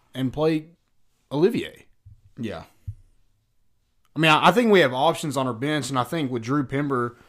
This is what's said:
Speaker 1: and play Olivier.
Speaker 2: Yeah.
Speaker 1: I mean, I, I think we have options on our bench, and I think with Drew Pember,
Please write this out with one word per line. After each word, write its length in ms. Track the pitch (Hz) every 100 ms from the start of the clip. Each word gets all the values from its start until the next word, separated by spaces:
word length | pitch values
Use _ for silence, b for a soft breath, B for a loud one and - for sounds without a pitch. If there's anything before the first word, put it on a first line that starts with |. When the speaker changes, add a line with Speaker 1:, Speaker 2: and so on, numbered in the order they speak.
| _
Speaker 1:
and 180 | 131 131
play 360 | 147 156 160 156 _ _ _ _ _ -
Olivier. 560 | 143 180 - 78 - _ _ - - _ -
Speaker 2:
Yeah. 280 | 113 82 - _ - - _ _ _ _ _ _ _ _ _ _ _ -
Speaker 1:
I 40 |
mean, 100 | 160
I, 180 | 151 156
I 20 |
think 200 | 190 233
we 100 | 196
have 120 | 139
options 440 | 127 156 156 160 135
on 100 | 131
our 60 |
bench, 360 | 113 143 151 127
and 80 | 135
I 60 |
think 280 | 120 165 135
with 120 | 123
Drew 200 | 113 147
Pember, 540 | 127 135 147 131 120 -